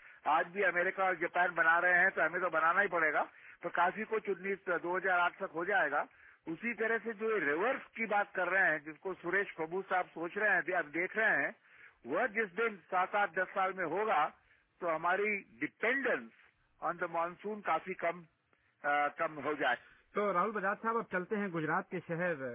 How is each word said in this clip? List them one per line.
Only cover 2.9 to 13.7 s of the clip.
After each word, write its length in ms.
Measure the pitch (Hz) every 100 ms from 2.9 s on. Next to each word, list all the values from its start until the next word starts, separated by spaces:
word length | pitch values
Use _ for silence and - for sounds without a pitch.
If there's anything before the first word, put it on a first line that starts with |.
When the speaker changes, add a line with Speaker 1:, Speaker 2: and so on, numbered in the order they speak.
| 175 156 156 - - - -
Speaker 1:
तो 60 | 170
काफी 360 | 175 175 185
कुछ 240 | 220 220 202
उन्नीस, 300 | 175 190 196 -
दो 280 | 165 175 180
हज़ार 240 | 190 180
आठ 120 | 175 -
तक 120 | 190
हो 100 | 160
जाएगा। 420 | 180 196 151 143 262 _ - - -
उसी 260 | 165 233
तरह 240 | 226 220 226
से 140 | 214
जो 200 | 208 220
ये 60 | 208
रिवर्स 440 | 143 156 226 262 - -
की 100 | 220
बात 260 | 208 196
कर 140 | 190 175
रहे 140 | 190
हैं, 220 | 180 151
जिसको 300 | 151 151 190
सुरेश 360 | 170 170 196 190
प्रभु 320 | - 160 185
साहब 240 | 185 185 175
सोच 300 | 170 170 202
रहे 140 | 208
हैं, 80 | 180
अभी 140 | 156
आप 120 | 180
देख 320 | 151 156 185 214
रहे 260 | 214 156
हैं, 140 | 156 - _ - - _ 117
वह 200 | 170 247
जिस 220 | 208 208
दिन 220 | 180 226 196
सात, 380 | - 185 220
आठ, 160 | 208 196
दस 160 | 175 185
साल 240 | 196 190